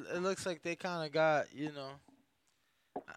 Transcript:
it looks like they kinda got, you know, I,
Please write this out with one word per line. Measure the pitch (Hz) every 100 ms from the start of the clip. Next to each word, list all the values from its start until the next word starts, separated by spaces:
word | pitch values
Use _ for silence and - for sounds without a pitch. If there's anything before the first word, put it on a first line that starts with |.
| 135 170
it |
looks | 185 185 190
like | 160
they | 170 165
kinda | 185 175 156
got, | 156 160 151 107
you | 120 151
know, | 143 135 139 - _ _ _ _ _ _ _ _ -
I, | -